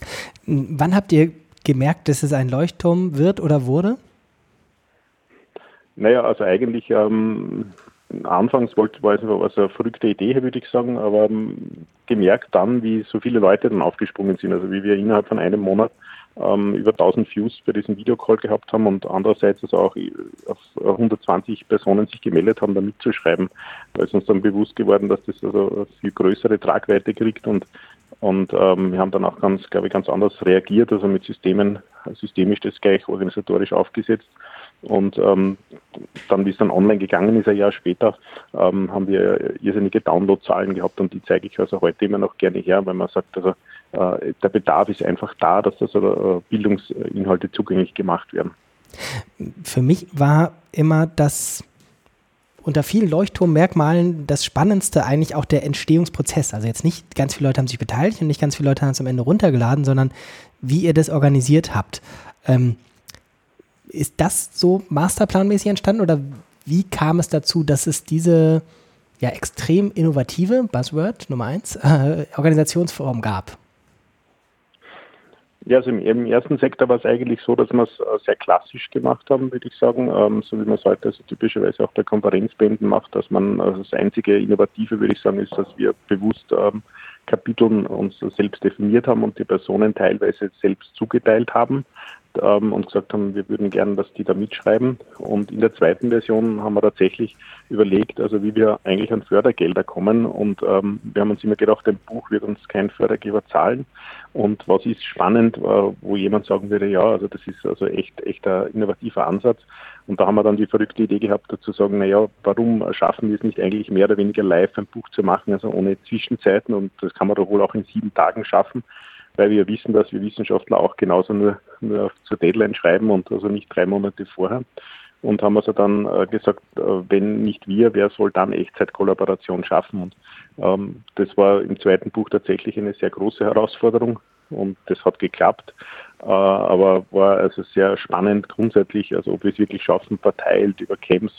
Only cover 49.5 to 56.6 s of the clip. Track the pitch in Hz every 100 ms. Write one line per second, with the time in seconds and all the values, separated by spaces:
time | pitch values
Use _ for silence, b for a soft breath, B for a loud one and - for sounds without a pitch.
49.5 | - 165 - 127 185 - 143 143 151 165
50.5 | - _ - 156 156 160 - 147 - -
51.5 | - - _ _ _ _ _ _ _ _
52.5 | _ - 147 139 214 196 156 202 - 175
53.5 | 151 180 165 151 175 175 165 143 143 -
54.5 | - 196 196 - 151 131 147 156 151 127
55.5 | 147 143 143 - 160 170 - 139 - -
56.5 | 110